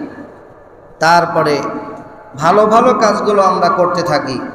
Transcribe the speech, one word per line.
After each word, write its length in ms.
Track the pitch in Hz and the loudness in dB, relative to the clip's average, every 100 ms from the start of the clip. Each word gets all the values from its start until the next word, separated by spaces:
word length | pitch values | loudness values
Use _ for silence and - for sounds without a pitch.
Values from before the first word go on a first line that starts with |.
| - - - - - - - - - - | -10 -14 -20 -20 -20 -20 -20 -20 -18 -2
তারপরে 600 | 160 170 165 165 156 143 - - - - - - - 127 | 2 2 2 0 0 -2 -4 -8 -12 -16 -18 -20 -18 -2
ভালো 300 | 160 202 214 | 2 4 4
ভালো 280 | 226 254 | 4 4
কাজগুলো 480 | 240 220 - - 202 | 2 0 0 0 2
আমরা 280 | 185 175 175 | 2 2 0
করতে 320 | 175 175 180 | 0 0 -2
থাকি। 380 | 165 147 135 123 - | -2 -2 -4 -8 -10